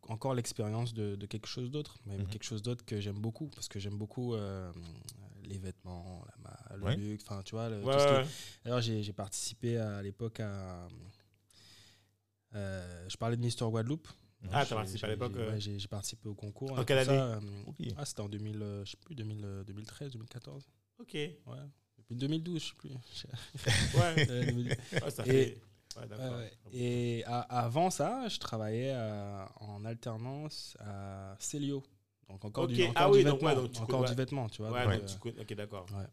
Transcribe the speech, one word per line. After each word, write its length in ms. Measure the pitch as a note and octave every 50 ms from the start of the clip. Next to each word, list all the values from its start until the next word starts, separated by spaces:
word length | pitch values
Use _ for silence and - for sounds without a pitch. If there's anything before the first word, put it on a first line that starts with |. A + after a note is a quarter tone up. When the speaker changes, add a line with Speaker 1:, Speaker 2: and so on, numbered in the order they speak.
| - -
Speaker 1:
encore 240 | A#2 A2 - C3+ C3
l'expérience 600 | B2 A#2 - - - A2 G#2+ G#2+ A2+ A#2+ A#2+ A2+
de, 200 | A2+ G#2+ G#2 G2+
de 100 | G2 G2+ G2+
quelque 200 | - G#2+ - -
chose 220 | - - B2+ B2
d'autre, 300 | C3+ D3+ C#3+ - - - - G#2
même 140 | G2+ G2
Speaker 2:
Mhm. 60 | G2+ F#2
Speaker 1:
quelque 160 | G2+ G#2 -
chose 200 | - A2+ G#2+ G2+
d'autre 200 | B2 B2 A#2+ -
que 160 | - A2+ G#2
j'aime 200 | G2+ G#2 G2 G2+
beaucoup, 280 | G#2 A2+ A2+ - D#3 C#3+
parce 180 | - - - -
que 100 | - G#2
j'aime 180 | G2 G#2 G#2 G#2
beaucoup, 360 | G#2+ G#2 - - B2 B2 A#2
euh, 380 | A2 G2+ G2 G2 F#2+ F#2 F2+ E2+ E2+ E2+ E2 D#2 - - - - - G2 G2+ G2+ G2+ G2
les 120 | G#2 G2 F#2+
vêtements, 680 | F#2 F#2 F#2 _ _ F#2 F2+ F2 F2 F#2 F#2 F2 - -
la 100 | - - -
ma-, 320 | - - - - - G2
le 80 | G2+ G2
Speaker 2:
Ouais. 120 | G2 C3+
Speaker 1:
luxe, 280 | F3+ G#2 G#2+ G#2+ G#2 - -
enfin, 140 | G#2 G2 F#2+
tu 120 | - -
vois, 140 | A2 A#2 A#2
le, 120 | A2 G#2 G2+
Speaker 3:
Ouais, 100 | B2 C3+
Speaker 1:
tout 60 | C#3+
ce 60 | C#3+
qui 60 | C#3+
est 60 | C#3 C3+
Speaker 3:
ouais, 60 | C3
ouais. 60 | D#3 - - - - - - _
Speaker 1:
D'ailleurs, 160 | A#2 A#2+ B2
j'ai, 200 | A#2+ A2+ A2+ G#2+
j'ai 120 | G#2 G#2 G2
participé 640 | - G2+ G2+ - - - - A2+ - - A#2+ A#2 A#2
à, 200 | A2 G#2+ G2+ G2+
à 40 |
l'époque 380 | G2 G2+ G2+ _ A#2+ A2 A2 -
à, 460 | A2+ G#2 G2+ G2 F#2+ F#2 F2+ F2 F2 E2+ - - E2 F#2+ - _ _ _ _ _ _ _ _ - - - - - - - - _ _ _ _ _ _ _ _ _ _ _ -
euh, 500 | G#2 G2+ F#2+ F#2+ F#2+ F2+ F2+ F2 E2+ F2 F#2
je 80 | - -
parlais 200 | A#2+ A#2 A#2+ A#2
de 40 |
Mister 240 | A#2+ A#2+ A#2 - B2
Guadeloupe. 420 | A2+ A2 A2+ A2+ A#2+ D3 E3+ - - - - - _ _ _
Speaker 2:
Mhm. 80 | - F#2 F2
Speaker 3:
Ah, 60 | C#3+
t'as 100 | C#3 -
Speaker 1:
J'ai, 60 | A#2+
Speaker 3:
participé 300 | G#2+ G#2+ F#2+ G2+ A2+ A2
à 20 | G#2+
Speaker 1:
j'ai, 40 | G#2+
Speaker 3:
l'époque, 180 | G2+ A#2+ A#2+ G2+
Speaker 1:
j'ai, 60 | A#2+
Speaker 3:
euh, 100 | A2+ A2
Speaker 1:
ouais, 80 | G#2+ G#2+
j'ai, 180 | G2+ G#2 G2+ G2+
j'ai 80 | G2 -
participé 420 | - G#2 G2+ - - - - G#2+
au 40 | G#2
concours 360 | - - G#2 G2+ - C3+ C3+
Speaker 3:
en 100 | C3+ B2+
Speaker 1:
et 40 | B2
Speaker 3:
quelle 140 | A2+ D3 C3
Speaker 1:
tout 140 | C3 B2+ C#3
ça, 200 | C3+ C3+ B2 A2+
Speaker 3:
année ? 100 | G#2+ G#2+
Speaker 1:
euh, 180 | G2+ G2+ G2+ G#2 -
Speaker 2:
Ok. 100 | D3 - E3 B2 G#2 A2+
Speaker 1:
ah, 80 | C#3+
c'était 160 | - - -
en 80 | G#2+ G2+
deux 80 | G#2 G#2
mille, 240 | G#2+ G#2+ G#2+ G#2+
euh, 240 | G#2 G#2 G2+ G2+ G2
je 60 | G2
sais 60 | - -
plus, 180 | - - E3
deux 80 | C3 A2
mille, 200 | G#2+ G#2+ G#2+ G#2
euh, 200 | G2+ G2 G2 G2
deux 100 | G2+ G2+
mille 120 | G2+ A2
treize, 260 | - - - D3 C#3+
deux 80 | B2 A2+
mille 100 | A2 A2+
quatorze. 360 | - B2 - C#3+ C#3+ C#3+ C#3 _ _ _ _ _ _ _
Speaker 3:
Ok. 160 | A#3+ - -
Speaker 1:
Ouais. 240 | D#3 D3 E3 D3+ - _ B2 A#2+ C3 C#3 C#3+ C#3+ _ _ _ _ -
Depuis 180 | A2 _ A#2
deux 120 | A#2+ C3 C#3
mille 160 | D#3 E3 D#3+
douze, 180 | F3 F3 D#3 -
je 40 | -
sais 60 | -
plus. 140 | - - D3 C#3 C3 - - - - - - - A#2 - - -
<laughs> 440 | C#3 - - A2 F#2 - - - A2+
Speaker 3:
Ouais. 320 | - F3 D#3+ D#3 D3 B2+
Speaker 1:
Euh, 160 | B2 B2 B2
deux 60 | - B2
mille 140 | A#2+ B2 B2
douze. 320 | C3 - - - - -
Speaker 3:
Ouais, 100 | - -
ça 120 | - - G#2+
Speaker 1:
Et 40 | A#2
Speaker 3:
fait... 320 | C3 C3+ C3 A2+ A2 - - - - - _ _ - -
ouais, 80 | A#2+ G#2+
d'accord. 300 | G#2 G#2+ C3 B2+ B2 A#2+
Speaker 1:
ouais, 0 |
ouais. 140 | A#2 G#2 - - _ -
Et 520 | A#2+ B2 B2 A#2+ A#2+ A#2+ A#2+ A#2+ A#2 A#2 A2
a-, 160 | A2+ A#2+ A#2+
avant 480 | - - B2 B2 A#2 A#2 A2+ D3+ E3+ F#3
ça, 380 | F3+ - C#3+ E3+ A#3 C4+ C4 G#3+
je 100 | - -
travaillais 520 | - - - A2 A2 G#2+ A2 A#2 B2 C3+
à, 600 | C3+ B2 A2+ G#2+ G#2+ G#2 G2+ G2+ G2+ G2 G2 - - -
en 240 | - G#2 G#2 G2+ G#2
alternance 960 | A2+ A#2 A#2 - B2 A2+ A2 A2+ B2 C3+ C#3+ D3+ D#3 - - - - - -
à 560 | - G#2 G2+ G2 G2 G2 G2 G2 G2 F#2+ G2 -
Célio. 440 | - - - D3 C#3+ C#3 C#3+ C#3 C#3 - _ _ _ _ _ _ _ _
Donc 160 | F#2+ F#2+ -
encore 180 | G#2+ G#2+ C3 C3+
Speaker 3:
Ok. 60 | B2
Speaker 1:
du, 120 | A#2+ A#2+ F3+
encore 100 | F3 A#2
Speaker 3:
Ah 100 | E3 F3 F#3+
Speaker 1:
du 100 | G3+ G3
Speaker 3:
oui, 60 | F3+
donc, 80 | D3 C#3+
Speaker 1:
vêtement, 160 | C3+ D#3 D#3+
Speaker 3:
ouais, 60 | D3
donc 160 | C3 B2+ A#2 B2
tu 80 | A#2
Speaker 1:
encore 180 | A2+ A2+ B2+ C3
Speaker 3:
connais, 100 | B2+ B2+
Speaker 1:
du 40 | A#2+
vêtement, 320 | B2+ C3 B2 D3 C#3 B2 G#2+
tu 120 | - -
vois, 100 | G#2+ A2
Speaker 3:
ouais, 120 | A#2 B2 B2
Speaker 1:
donc, 80 | A2 F#2+
Speaker 3:
donc 80 | -
Speaker 1:
euh, 40 | G2+ G2 G2
Speaker 3:
tu 60 | F#2+
connais, 220 | - A#2+ A2+ -
ok, 120 | A2 - A2
d'accord. 300 | G2+ G#2 G#2 G#2 G2 F2+ F#2
Speaker 1:
ouais. 140 | G#2 G2 G2 -